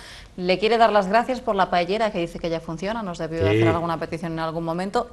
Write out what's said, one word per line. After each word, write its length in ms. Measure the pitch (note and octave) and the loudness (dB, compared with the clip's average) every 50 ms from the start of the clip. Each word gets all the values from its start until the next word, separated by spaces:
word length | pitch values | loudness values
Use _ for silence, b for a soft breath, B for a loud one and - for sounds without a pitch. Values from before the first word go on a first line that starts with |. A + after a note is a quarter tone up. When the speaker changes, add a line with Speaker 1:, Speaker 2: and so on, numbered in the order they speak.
| B B B B B B B | B B B B B B B
Speaker 1:
Le 220 | - F3+ F3+ F#3 F3+ | -4 0 0 2 2
quiere 180 | G#3 A3 A#3 | 4 2 6
dar 160 | A3+ A#3 G#3+ | 6 6 6
las 140 | G3+ G#3 F#3+ F#3 | 6 4 2 4
gracias 320 | G#3 A3+ A#3 B3 B3+ A3+ | 2 2 2 2 -4 -4
por 140 | - A#3 G#3 | -2 -2 2
la 140 | G3 F3+ F3+ | 2 2 2
paellera, 420 | F#3 F3 F3 E3+ G3+ A3 A3+ G#3+ | 2 0 2 0 0 0 0 0
que 60 | G#3+ F3+ | 0 -2
dice 200 | E3+ E3 - F3+ | -4 -4 -6 -6
que 120 | - E3+ | -4 -4
ya 100 | E3 E3 | -4 -4
funciona, 420 | E3 E3+ D#3+ D#3+ F#3+ G3 A3+ A#3 | -4 -6 -8 -6 -6 -6 -6 -6
nos 140 | G#3+ F3+ E3+ | -6 -8 -6
debió 240 | E3 E3 D#3 D#3+ E3 | -6 -6 -4 -2 0
Speaker 2:
Sí. 60 | - G2 | 2 2
Speaker 1:
hacer 200 | G#2 A2 E3+ E3 | 4 4 4 4
alguna 300 | E3 E3 E3 E3+ E3 D3+ | 4 2 0 -2 -2 -4
petición 340 | E3 - E3+ D#3 F3+ E3 | -4 -6 -6 -6 -6 -6
en 80 | D#3+ D#3+ | -4 -4
algún 240 | D#3+ D#3+ D#3 E3+ E3+ | -4 -4 -4 -4 -4
momento. 460 | E3 E3 F3 F#3+ G3+ G3 B3 A#3 A#3+ | -4 -4 -4 -4 -2 -2 -2 -4 -4